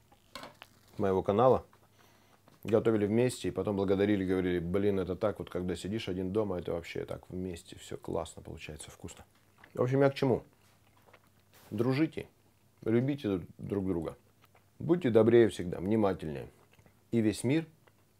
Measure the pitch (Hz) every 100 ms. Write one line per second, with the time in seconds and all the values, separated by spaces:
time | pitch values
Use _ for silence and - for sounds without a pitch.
0 | _ _ _ - - - - _ _ -
1 | 101 92 90 101 131 110 - _ _ _
2 | - _ _ _ _ _ - 107 113 110
3 | 101 113 123 - 90 92 98 98 98 98
4 | 101 101 92 92 90 90 85 98 101 95
5 | 87 85 107 95 87 90 90 85 90 113
6 | - 90 92 104 101 87 87 85 - 85
7 | 85 85 - 92 92 85 - - - -
8 | 90 90 82 - 85 82 - 78 - -
9 | - - - _ _ _ - - 123 135
10 | 139 - 135 104 - _ _ _ _ _
11 | _ - _ _ _ - - 107 120 131
12 | 160 - - _ _ _ _ _ 110 117
13 | 135 139 107 92 - - 98 101 95 85
14 | 76 - _ _ _ _ _ - - 175
15 | 131 110 110 117 107 - 87 - 92 113
16 | 98 82 78 69 57 - _ _ _ _
17 | _ 117 107 98 120 156 160 _ _ _
18 | _ _